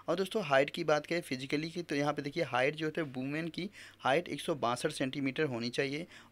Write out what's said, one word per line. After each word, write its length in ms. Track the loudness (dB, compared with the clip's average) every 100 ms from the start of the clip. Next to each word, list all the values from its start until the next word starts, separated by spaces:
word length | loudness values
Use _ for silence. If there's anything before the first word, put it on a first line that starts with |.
| -4
और 80 | -2
दोस्तों, 280 | 0 -2
height 260 | 4 4 4
की 140 | 2
बात 220 | 2 2 2
करें 160 | -4
physically 480 | -2 -6 0 -2 -2
की, 120 | -6
तो 140 | -2 0
यहाँ 180 | 2
पे 80 | 0
देखिए, 220 | -2 -2
height 320 | 0 2 2 2
जो 160 | -2 -2
है, 40 |
वुमेन 440 | -4 -4 -4 -4 -4
की 220 | -6 -8 -10 -20 -4
height 300 | 2 2 2
एक 120 | -4
सौ 140 | -2 0
बासठ 360 | 2 2 -2
centimeter 520 | -2 -2 0 -2 0
होनी 260 | 0 0 -2
चाहिए। 380 | 0 0 -2 -8 -14 -6